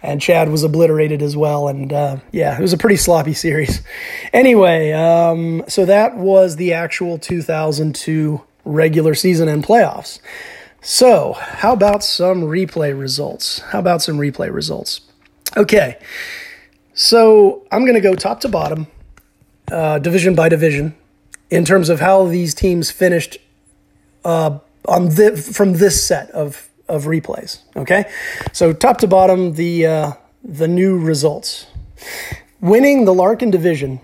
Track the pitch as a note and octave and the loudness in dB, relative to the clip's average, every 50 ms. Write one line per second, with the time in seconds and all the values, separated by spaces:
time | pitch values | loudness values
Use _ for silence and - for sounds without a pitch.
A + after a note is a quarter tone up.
0 | - C#3+ C#3+ D3 - - F3 E3 D#3+ D3+ D3+ D#3 D3+ D#3+ D3 D#3+ E3+ D#3+ D#3 D#3 | -6 -6 -6 -4 0 2 2 2 2 0 0 0 0 0 2 2 2 2 4 2
1 | D3+ D3+ D3+ C#3 D3 D3 C#3+ D3+ D3+ D3 D3 C#3+ C#3+ C#3+ C#3 C#3 C3+ C3+ D3 C#3+ | 0 -2 -2 -4 -4 -4 -2 -2 -2 -2 -2 -2 -4 -4 -6 -6 -8 -6 -4 -2
2 | C#3+ C#3+ C3+ C3+ - - - E3 D3+ C#3+ C#3 A#2+ F#3+ F#3 F3+ D#3 - A3+ G3+ - | -2 -4 -6 -8 -12 -8 -4 -2 -2 -2 -2 -2 -2 -2 0 0 2 2 2 2
3 | - F3+ E3+ D#3+ D3 D#3 D3 - - E3+ C#3+ D#3 D3+ B2+ - - - - - - | 2 2 2 2 0 -2 -6 -4 -4 -2 -2 -2 -2 -4 -6 -6 -8 -14 -16 -16
4 | - - - - - - - A#3 C4 C4 A#3+ G#3+ F#3+ F3 E3 D#3+ D#3 D3+ D#3 D#3 | -14 -14 -14 -14 -8 -2 2 4 4 6 6 6 6 4 4 2 0 -2 -2 0
5 | E3 E3 E3 E3+ E3+ E3+ E3 E3 E3 E3 E3 D#3+ - - - - F#3 F3 G3 G#3 | 2 4 4 4 4 2 0 -2 -2 -4 -4 -6 -6 -4 0 0 2 4 4 4
6 | A3 A3+ A#3+ G#3+ F3+ G3 F#3+ F#3+ F#3+ F3+ D#3 D3+ F#3 F3 E3 E3 E3+ D#3+ - - | 4 0 -2 -2 0 4 4 4 4 4 0 -4 -2 -2 -2 -2 -4 -6 -6 -6
7 | F3+ E3+ E3+ D#3 - - F3+ E3+ D#3 - D#3+ D#3 D#3 D#3 D3 C#3+ D#3 D#3 C#3 - | -6 -6 -6 -8 -8 -8 -8 -6 -4 -4 -4 -2 -2 -2 -2 -2 -4 -4 -4 -6
8 | - E3+ D#3+ D#3+ D3+ D3+ D3+ C3+ - _ _ _ _ D#3+ D3 D#3 D#3+ E3+ D3+ E3 | -6 -4 -2 -2 -2 -2 -4 -6 -10 _ _ _ _ -4 -2 0 0 2 0 2
9 | D#3 D#3+ D3+ - - F#3 F3 D#3+ E3 D#3 D3+ D3+ C#3+ - G#3+ A#3+ G3 - - - | 0 0 0 0 0 0 2 2 0 0 -2 -4 0 2 2 4 4 2 -2 -10
10 | - - - - _ - - - - - - - - - _ _ - - - - | -14 -16 -18 -20 _ -20 -20 -18 -18 -20 -20 -20 -20 -20 _ _ -10 -6 0 4
11 | B3 B3+ A3+ E3 C3+ - - - - - - - - G#3+ B3+ G3+ G3 G#3 G3+ G#3 | 4 6 4 4 2 -4 -8 -10 -12 -14 -10 -2 0 0 2 2 2 2 0 0
12 | - - - - F3 F#3 F#3 F3+ E3 D3+ D#3 F#3 F#3+ D#3 - E3+ D3+ C#3+ C#3 C3+ | -4 -6 -4 -2 0 0 0 -2 -4 -4 -2 -4 -4 -4 -4 -4 -4 -4 -4 -6
13 | C3+ C3 C3 D3 - - - - - - - - - - - G3+ F3 F3+ F3 E3 | -8 -8 -6 -6 -6 -8 -10 -10 -10 -10 -10 -10 -10 -8 -6 -2 0 0 0 0
14 | - - D3+ D3 C#3+ C#3+ C3+ - - - - - - D#3 - - - - - - | -2 -4 -4 -4 -4 -4 -4 -6 -8 -6 -6 -8 -8 -8 -8 -10 -8 -10 -12 -12
15 | _ _ _ _ _ _ _ _ _ - - - G#3 - G#3+ G#3 D3+ A#2+ A#2 - | _ _ _ _ _ _ _ _ _ -6 0 0 2 4 4 2 2 0 -6 -14
16 | - - - - - - - - - - - - _ _ _ _ _ _ _ - | -20 -18 -16 -14 -14 -14 -16 -18 -18 -20 -20 -20 _ _ _ _ _ _ _ -2
17 | - - A3+ A#3 A3+ A3 A3 G#3+ G#3 F#3+ - - - _ - G#3+ C4 B3+ A#3+ A3 | 0 4 4 6 6 8 8 8 6 6 4 -2 -10 _ -2 0 2 2 2 4
18 | F#3+ G3 F#3 F3+ - G3 A3+ - - C4 G3+ E3+ D3+ D3 D#3+ D#3 D#3 _ _ - | 4 2 2 2 -2 -6 -4 -4 -4 -4 -4 -4 -4 -4 -6 -8 -8 _ _ -20
19 | - - - _ _ _ _ _ _ _ _ _ _ - - E3 D#3+ D#3 D3+ D3 | -20 -20 -20 _ _ _ _ _ _ _ _ _ _ -8 -4 -2 -2 -2 -2 -2
20 | C#3 E3+ E3+ F#3+ E3 F#3+ F3+ E3+ E3 E3 E3 D3+ D#3+ D#3+ D3 C#3+ D3 D#3 D3+ _ | -2 0 0 2 2 2 2 4 4 4 4 4 2 0 0 -2 -4 -6 -8 _
21 | _ _ _ _ _ _ - _ _ _ C#3+ E3+ E3+ D#3 F#3+ F#3+ E3+ D#3 E3+ C#3 | _ _ _ _ _ _ -20 _ _ _ -2 -2 2 2 2 2 2 2 0 0
22 | D#3+ F#3 F#3+ F#3+ F#3+ F3 E3+ F3+ F3 D#3+ - - - F#3+ F3+ F3 D#3 - - - | 2 2 4 4 2 2 0 -4 -4 -6 -4 -2 0 0 0 0 -2 -6 -4 0
23 | F#3 F3+ F3 E3 D3 - - - _ _ _ _ _ _ _ _ _ _ _ _ | 0 2 2 0 -4 -6 -14 -20 _ _ _ _ _ _ _ _ _ _ _ _
24 | _ _ _ _ - F3 E3 D#3+ D#3+ D3+ C#3+ C#3+ _ _ _ _ - - - F3 | _ _ _ _ -4 -2 -2 0 -2 -2 -4 -8 _ _ _ _ -4 -2 0 0
25 | F3+ E3+ D#3 E3+ G#3+ G#3 - D3+ - - G#3+ - G3+ F#3+ F3+ E3 G3+ F#3+ - - | 0 2 4 4 4 4 2 0 -10 -10 -2 0 0 2 4 2 2 2 2 0
26 | - - F3 C#3+ - - - D#3 D3+ C#3+ C#3 - - _ _ _ _ - E3+ D3 | -2 -2 -4 -4 -4 -10 -8 -6 -6 -6 -8 -16 -20 _ _ _ _ -6 -6 -6
27 | C#3 D#3 E3 D#3+ D#3 - - - - - - - _ _ _ C#3 C3+ - F3+ G3+ | -4 -2 -4 -4 -4 -6 -12 -12 -12 -16 -16 -18 _ _ _ -12 -2 0 0 0
28 | G3+ - - - - - - - - - - - F3 E3 D#3 - - C4 - - | 0 -4 -10 -12 -12 -12 -12 -10 -12 -10 -2 0 2 2 2 2 2 2 2 2
29 | A#3 F#3 F#3+ F#3+ F#3+ F#3+ F#3 F#3 F#3 F3 D#3 D#3 E3+ F3 E3+ E3+ D#3+ D#3+ D#3+ D#3 | 2 4 4 6 6 4 4 2 0 -2 -2 -4 -4 -2 0 0 0 2 0 0
30 | D3+ D3 C3+ _ _ _ _ _ - - D#3 C#3 D#3+ D#3+ F3 F3+ F#3+ F#3+ F#3+ F3+ | -2 -4 -8 _ _ _ _ _ -18 -16 -6 -4 -2 0 2 2 2 2 2 0
31 | D#3+ D#3+ D#3+ C#3 C#3+ D3+ D3 - - - - - - _ _ - - - - - | 0 0 0 0 0 -2 -2 -4 -10 -12 -14 -14 -18 _ _ -20 -20 -20 -20 -20
32 | - - - - - - - - _ _ _ _ F#3+ F3 G#3 A#3+ C4+ C#4+ C#4+ C4+ | -18 -16 -14 -14 -14 -14 -16 -16 _ _ _ _ 2 4 4 6 6 4 4 4
33 | A#3 F#3+ F#3 F#3 F3+ G3+ A3+ A3+ B3+ A3+ F#3+ F3 D#3+ F3 D#3+ C#3 C#3+ C3+ C3 B2+ | 4 4 4 4 2 2 0 0 0 0 0 2 2 0 -2 -2 -4 -8 -8 -12